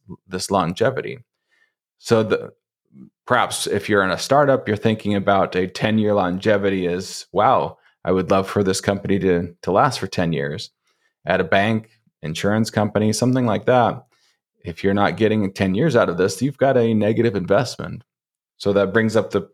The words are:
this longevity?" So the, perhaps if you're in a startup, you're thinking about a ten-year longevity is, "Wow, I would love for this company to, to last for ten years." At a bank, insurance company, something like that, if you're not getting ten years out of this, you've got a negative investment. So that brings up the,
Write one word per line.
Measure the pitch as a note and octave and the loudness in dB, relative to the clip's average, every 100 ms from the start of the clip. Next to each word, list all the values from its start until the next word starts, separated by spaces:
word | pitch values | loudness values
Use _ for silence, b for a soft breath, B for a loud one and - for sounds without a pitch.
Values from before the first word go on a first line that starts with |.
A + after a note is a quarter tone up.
| - - - | -20 -20 -12
this | F#2 - | -10 -2
longevity?" | G2 E2 F2+ B2 F#2+ A1 - _ _ _ _ _ _ _ _ | 0 0 -2 -2 -2 -8 -12 _ _ _ _ _ _ _ _
So | - A2+ | 0 2
the, | G#2+ G#2 - - _ _ _ - - _ - | 2 -2 -4 -18 _ _ _ -20 -20 _ -2
perhaps | B2 F#2+ - - | 0 0 -4 -4
if | G2+ - | -4 0
you're | G2+ | 2
in | F#2+ | 2
a | E2 | -2
startup, | - C#3 C#3 B2+ A2 | 0 2 4 2 0
you're | G#2 | -2
thinking | A2+ A2 G2+ | 0 0 -2
about | G2+ F#2+ G2 F2+ | -2 2 2 2
a | F#2 F#2 | -2 -4
ten-year | - A2 A2 G#2 | -2 0 2 2
longevity | G2+ F2+ F#2 A2 G2+ G2+ F#2+ F2 | 2 0 0 0 2 2 0 -2
is, | F2+ F#2+ - - | -4 -6 -14 -6
"Wow, | F2+ A#2 A2 D2 - b b | 0 2 2 0 -8 b b
I | - | -2
would | F#2 F2+ | 0 2
love | G2 F#2+ | 2 2
for | G2+ | 0
this | F#2+ F#2+ | 0 0
company | - G2 F#2+ G2 | 0 -2 0 0
to, | F#2 F2 F2 - | 2 0 -2 -8
to | - | 0
last | G2 C#3+ - | 2 2 0
for | F#2+ | -6
ten | - E2+ | -4 -2
years." | D2 C#2+ F2 - _ _ _ _ _ - | -2 -4 -8 -12 _ _ _ _ _ -2
At | F#2 | -2
a | |
bank, | F2+ G2 G#2 A2 - _ _ _ | 0 0 0 -2 -6 _ _ _
insurance | D2+ D#2+ G2 G#2+ A2+ | -10 -4 -2 0 0
company, | A2+ G#2 G#2 G#2+ | 0 0 0 0
something | G#2+ B2 C3 A#2+ | 0 0 0 0
like | G2 - | -2 2
that, | B2+ A2+ B2 - _ _ _ _ _ | 2 2 -2 -12 _ _ _ _ _
if | F2+ E2 | -14 -4
you're | G2 | -2
not | G2+ F#2+ E2+ | 2 0 2
getting | G#2+ G#2+ G2 | 0 2 -2
ten | - G2 | -2 -2
years | F#2+ D#3+ A#2 | 0 2 2
out | F#2 | 2
of | F2 | 0
this, | F#2 - | -2 -2
you've | C#3 - | -4 0
got | C#3 B2+ | 2 2
a | A2+ | 2
negative | G#2+ G#2 A2+ A#2 | 2 0 2 0
investment. | G2 F2 G2+ B2 - - - - _ _ _ _ - | 0 0 0 0 -8 -12 -12 -18 _ _ _ _ -6
So | G2+ | 0
that | G2 F#2+ | 2 2
brings | A2 A2 G#2 | 2 2 0
up | F#2+ | 0
the, | G2+ E2 | -4 -6